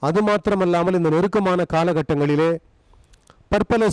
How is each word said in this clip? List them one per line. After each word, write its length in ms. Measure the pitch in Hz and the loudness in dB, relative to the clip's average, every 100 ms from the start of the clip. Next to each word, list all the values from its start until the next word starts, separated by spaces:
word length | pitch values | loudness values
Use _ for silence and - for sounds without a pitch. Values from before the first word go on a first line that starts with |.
அது 200 | 139 180 208 | -2 0 0
மாத்திரமல்லாமல், 720 | 208 208 196 180 170 175 185 | 0 0 0 0 0 0 0
இந்த 100 | 165 156 | 0 0
நெருக்கமான 440 | 190 214 190 180 170 | 0 0 0 -2 -2
காலகட்டங்களிலே 800 | 160 170 160 147 147 147 147 165 165 - _ _ - _ _ _ - _ | 0 0 -2 -2 -2 0 0 0 -2 -8 _ _ -20 _ _ _ -20 _
பற்பல 360 | 208 208 233 214 | -2 0 2 2